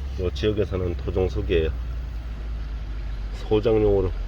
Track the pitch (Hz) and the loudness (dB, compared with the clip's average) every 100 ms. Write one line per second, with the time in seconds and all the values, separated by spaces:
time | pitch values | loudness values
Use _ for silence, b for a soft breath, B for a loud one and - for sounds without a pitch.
0 | - - 90 - 107 107 95 92 90 85 | -6 -2 -2 0 2 2 0 0 -2 -2
1 | 98 92 90 104 101 85 78 - - - | -2 0 0 0 2 2 2 0 -4 -6
2 | - - - - - - - - - - | -6 -6 -6 -6 -6 -6 -6 -6 -6 -6
3 | - - - - - 107 113 110 104 98 | -6 -6 -6 -6 0 2 4 6 6 4
4 | 90 - | 2 0